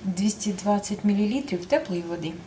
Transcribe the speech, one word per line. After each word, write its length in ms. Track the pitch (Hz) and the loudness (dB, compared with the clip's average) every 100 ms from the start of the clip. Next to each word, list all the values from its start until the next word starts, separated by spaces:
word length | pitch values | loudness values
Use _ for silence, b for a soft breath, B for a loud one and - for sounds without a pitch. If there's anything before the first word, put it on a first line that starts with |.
двісті 500 | 196 175 208 208 208 | -2 0 0 0 -2
двадцять 500 | 185 196 202 196 202 | -2 2 2 2 0
мілілітрів 640 | 208 202 208 262 285 175 - | 2 4 2 0 -2 -4 2
теплої 360 | 285 311 175 | 0 2 -4
води. 320 | 170 170 160 165 | -2 -4 -6 -8